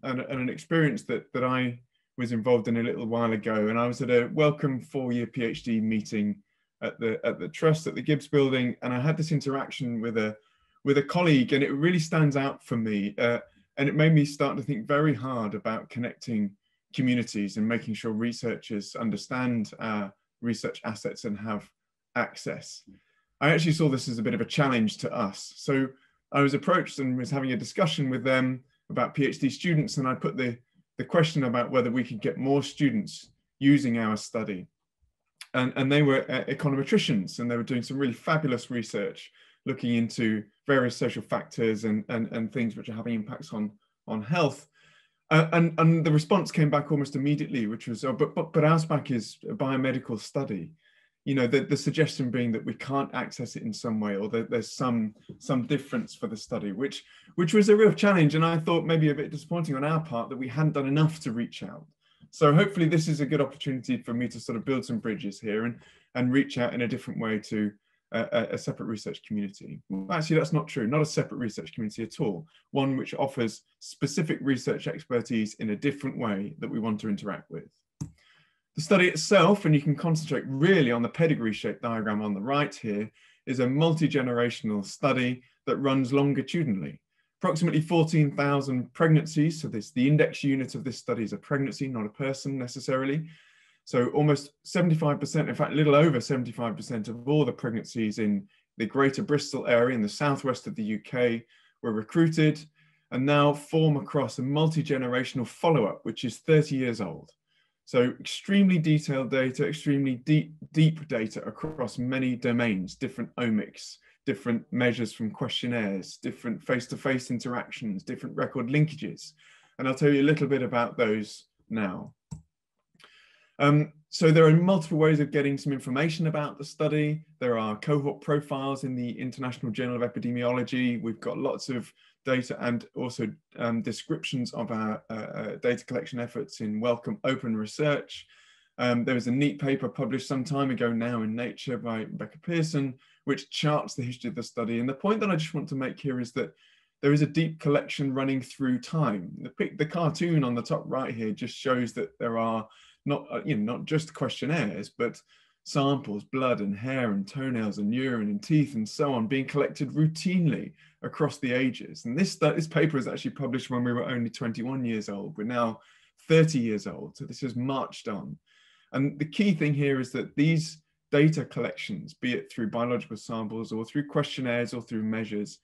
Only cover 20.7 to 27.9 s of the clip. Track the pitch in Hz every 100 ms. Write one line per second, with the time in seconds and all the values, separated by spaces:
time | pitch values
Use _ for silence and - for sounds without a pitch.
20.7 | - - 107 - - 117 101 110 104 -
21.7 | _ _ _ _ 123 113 - - 78 -
22.7 | - - - _ _ _ - 143 160 160
23.7 | 151 156 131 123 117 110 113 113 - 139
24.7 | 120 107 - 127 - 101 - - - -
25.7 | 135 131 - _ _ - 139 139 139 -
26.7 | 180 - - 135 127 123 139 131 120 -
27.7 | - 170